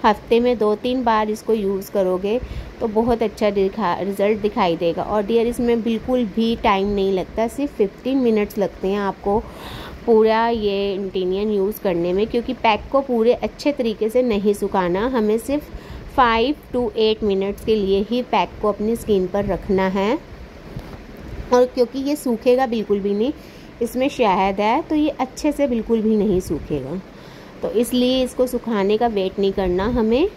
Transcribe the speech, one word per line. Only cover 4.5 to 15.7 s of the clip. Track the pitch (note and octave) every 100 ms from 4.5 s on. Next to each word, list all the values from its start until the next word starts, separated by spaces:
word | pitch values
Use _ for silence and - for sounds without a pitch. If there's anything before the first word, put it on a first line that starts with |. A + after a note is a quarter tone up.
| A3 F#3 E3
देगा। | E3+ E3
और | - G#3+
डियर, | G3+ A3+ A3+
इसमें | A#3+ A#3+ A#3
बिल्कुल | A3 A3 - B3+ A#3
भी | G3+ A3+ A3+
टाइम | A#3 G3 G3
नहीं | G3+ G3
लगता, | F#3+ E3 - A3+
सिर्फ | A3+ C#4+ -
fifteen | G3 - B3 C4+
minutes | B3 A3 G#3 -
लगते | F#3 - F#3+
हैं | G3+
आपको | G3 F#3 G3 G3+ - - - - - - -
पूरा | A3 A3 A3 A#3
ये | A#3 G#3 G3 G3
इंटीनियन | F#3+ G3 F#3+ F3+ F#3+ G#3+
यूज़ | G#3 F#3+ G#3+
करने | G3+ E3+ F3
में, | F#3 A3
क्योंकि | A#3+ A#3
पैक | A#3+ A3+ G#3 -
को | C4+
पूरे | C4+ A#3+ A3+
अच्छे | A#3+ G#3+ - D4
तरीके | C#4+ A3+ G#3 G#3+
से | B3
नहीं | B3+ A#3 G#3
सुखाना, | G3+ G3+ G3 F3+ F3+ A#3
हमें | B3+ G#3+ A3
सिर्फ | A#3 D4 -